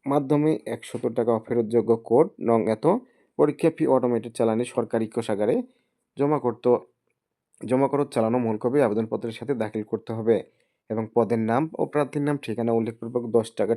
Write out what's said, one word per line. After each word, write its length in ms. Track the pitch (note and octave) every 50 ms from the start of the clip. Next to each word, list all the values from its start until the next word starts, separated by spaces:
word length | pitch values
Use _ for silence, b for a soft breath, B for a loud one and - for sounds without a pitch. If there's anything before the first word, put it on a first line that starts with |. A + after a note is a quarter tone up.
| -
মাধ্যমে 520 | C3+ C#3 D3 C#3 C3 D3+ D3 D3+ D#3 D#3 - -
একশত 400 | A2+ A2+ - - - - A#2+ B2+
টাকা 320 | A#2+ A2+ B2 A2+ A#2+ A2+ A2
ফেরতযোগ্য 580 | A2+ - A#2 A#2+ A2+ G#2 A#2 A#2 A2 A#2 A#2
কোড 320 | A2+ A2+ - A2+ C3+ E3+ - - -
নং 300 | - A2+ A#2 A2+ A2 A2
এত 160 | A2 - - D#3+ G3+ B3+ b b b b b b b
পরীক্ষা 340 | - D3 D3 C#3+ - E3+ E3 D#3+ -
ফি 80 | D#3
অটোমেটেড 460 | B2+ C3+ B2+ B2 B2 A#2+ A2+ A2+ A#2
চালানে 320 | - - A#2 A2+ A2 A2+ A#2+
সরকারি 420 | - - B2 A2 - - A2+ A2+
কোষাগারে 560 | A2 - A#2+ A2+ - G#2+ G2 G#2 A2 E3+ B3+ B3 b b b b b b b b _ _ -
জমা 200 | C#3+ D3 D3+ C3
করত-, 400 | A#2+ A#2+ A2+ A#2+ - B2 A#2+ - - - _ _ _ _ _ _ _ _ _ _ _ _ _ - A#2
জমা 220 | G#2+ B2+ C3 C#3 C3
করত 240 | C#3+ C#3 C#3 C3+
চালানো 260 | - B2 A2 A2+ A#2 B2+
মূল 180 | A#2+ A2 A2
কপি 240 | G#2+ - A#2+ C3 D3
আবেদনপত্রের 520 | C3 G#2+ G#2 A2+ A2 A2+ A2 G#2 B2 A2+
সাথে 220 | G#2+ - A2+ B2+ C#3
দাখিল 280 | A2+ A2 G#2 - A2
করতে 300 | G#2 - A2+ - - -
হবে 300 | A2+ A2+ G#2+ A#2 A2 G2 - - _ _ _ _ _ _ _ -
এবং 160 | A2 A2+ A2 G#2+ -
পদের 240 | A#2 A2+ G2 A#2+ A2+
নাম 320 | A2 A2 A2+ C3+ D#3+ D#3+ - -
ও 80 | -
প্রার্থীর 360 | - - D3 C#3+ B2+ - D3
নাম 140 | C#3+ D3 D3
ঠিকানা 360 | C#3 - - G#2+ A#2+ A2+ A#2
উল্লেখপূর্বক 540 | A#2 A2+ A2 A#2 A#2 - A#2 A2+ B2+ B2 A#2+
দশ 260 | A#2 A2+ A#2 A2 -
টাকার 240 | - - G#2 G2 A#2